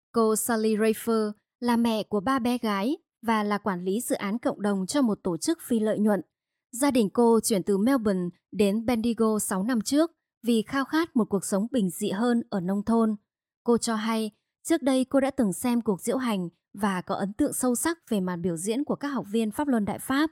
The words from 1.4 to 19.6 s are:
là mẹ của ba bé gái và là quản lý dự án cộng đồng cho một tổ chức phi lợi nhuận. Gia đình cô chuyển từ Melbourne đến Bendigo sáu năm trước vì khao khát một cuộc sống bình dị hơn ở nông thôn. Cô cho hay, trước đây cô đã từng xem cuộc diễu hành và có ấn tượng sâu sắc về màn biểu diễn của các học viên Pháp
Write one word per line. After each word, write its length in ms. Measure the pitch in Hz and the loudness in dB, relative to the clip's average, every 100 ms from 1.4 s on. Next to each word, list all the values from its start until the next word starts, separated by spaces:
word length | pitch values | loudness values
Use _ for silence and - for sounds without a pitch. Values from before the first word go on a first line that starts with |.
| _ _ | _ _
là 160 | 240 233 | 0 2
mẹ 260 | 233 220 | 2 0
của 180 | - 208 | -2 -2
ba 180 | 196 269 | 0 0
bé 200 | 240 247 | 0 -2
gái 380 | 220 196 220 339 _ _ | -2 -2 -2 -4 _ _
và 200 | 226 220 | -2 0
là 160 | 208 202 | 0 -2
quản 260 | 214 180 | -2 -4
lý 160 | 185 202 | -2 -2
dự 160 | - 269 | -2 -4
án 220 | 196 226 | -2 -2
cộng 240 | 277 - | -2 -2
đồng 240 | 202 196 185 | -2 -2 0
cho 160 | 294 | 2
một 160 | 247 196 | 2 0
tổ 140 | 196 165 | -2 -2
chức 220 | - 330 | -2 -4
phi 180 | - 226 | -2 0
lợi 180 | 214 196 | 2 2
nhuận. 220 | 208 202 - _ _ _ _ | 2 2 -2 _ _ _ _
Gia 180 | 233 285 | -2 2
đình 200 | 247 196 | 2 2
cô 300 | - 233 226 | 4 4 4
chuyển 220 | - 202 | 4 0
từ 160 | 170 196 | 0 2
Melbourne 500 | 220 277 214 185 180 - _ | 2 2 2 0 -2 -8 _
đến 340 | 185 202 214 226 | 0 2 2 0
Bendigo 520 | 240 233 214 220 214 | 0 0 0 2 0
sáu 240 | - 196 | 0 -2
năm 180 | 208 247 | 0 0
trước 300 | - 285 330 _ _ _ | 0 2 2 _ _ _
vì 200 | 226 226 | 0 0
khao 220 | 208 277 | 2 -2
khát 320 | 262 311 330 240 | 0 0 0 0
một 80 | 208 | 0
cuộc 140 | 196 | -2
sống 220 | - 196 226 | -2 -2 0
bình 200 | 254 185 | 0 0
dị 200 | - 208 | -2 -4
hơn 320 | 190 240 233 - | -2 0 0 -2
ở 100 | 202 | -4
nông 240 | 175 196 | -2 -2
thôn. 320 | 208 226 220 208 _ _ _ _ | 0 2 2 0 _ _ _ _
Cô 140 | - 226 | 0 0
cho 160 | 233 | 0
hay, 360 | 220 220 226 214 - _ _ - | -2 -2 -4 -4 -10 _ _ -2
trước 140 | 330 | 0
đây 220 | 262 262 | 2 2
cô 160 | 254 277 | 2 2
đã 100 | 269 | 2
từng 220 | - 214 | 2 0
xem 280 | 170 247 240 | 0 0 0
cuộc 200 | 220 185 | 0 -2
diễu 160 | - 262 | -2 -2
hành 320 | 247 202 170 - _ | 0 -2 -4 -10 _
và 260 | 202 208 180 | -4 -2 -2
có 140 | - | -4
ấn 180 | 190 196 | -4 -4
tượng 200 | - 294 | -2 -2
sâu 220 | - 254 | 0 -2
sắc 240 | 240 320 339 - | 0 -2 -4 -4
về 100 | 208 | -2
màn 220 | 185 175 | -2 -2
biểu 140 | 180 165 | -4 -4
diễn 280 | 190 226 | -2 -2
của 120 | 294 196 | -2 -4
các 120 | 285 | -4
học 180 | 254 196 | -6 -4
viên 200 | 220 220 | -2 -2
Pháp 180 | 208 | -2